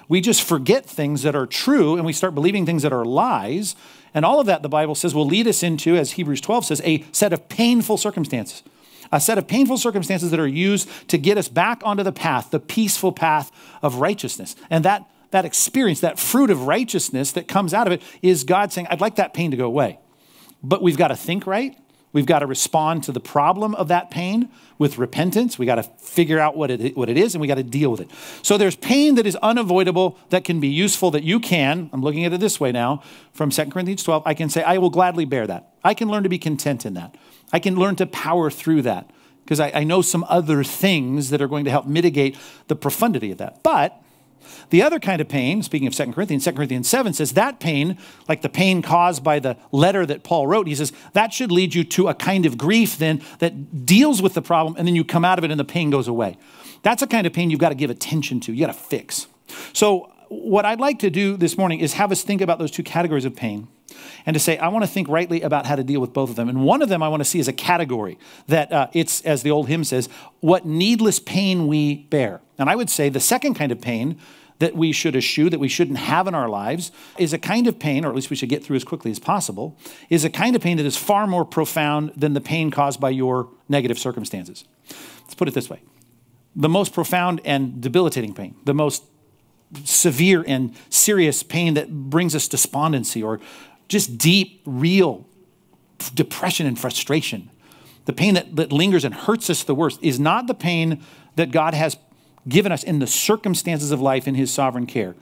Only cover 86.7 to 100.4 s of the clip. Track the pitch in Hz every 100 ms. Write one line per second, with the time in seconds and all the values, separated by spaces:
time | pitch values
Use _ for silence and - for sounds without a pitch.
86.7 | 185 190 - 156 180 180 165 - 139 131
87.7 | 127 123 160 165 131 110 98 - - 139
88.7 | 143 143 - - _ _ _ _ _ _
89.7 | 143 143 - 175 131 185 175 160 135 123
90.7 | - - - - 202 156 139 - 165 170
91.7 | 147 139 147 135 156 180 151 - 127 -
92.7 | 139 156 139 110 117 107 107 - - -
93.7 | _ - 208 - 117 160 196 185 - 143
94.7 | 127 165 190 170 107 - _ _ _ _
95.7 | _ _ - - 127 143 - 202 - 147
96.7 | 117 127 - - 151 - 101 - _ _
97.7 | - - - - - 202 185 - 156 151
98.7 | 143 190 180 131 - - 226 - 160 -
99.7 | 139 156 - 151 127 151 214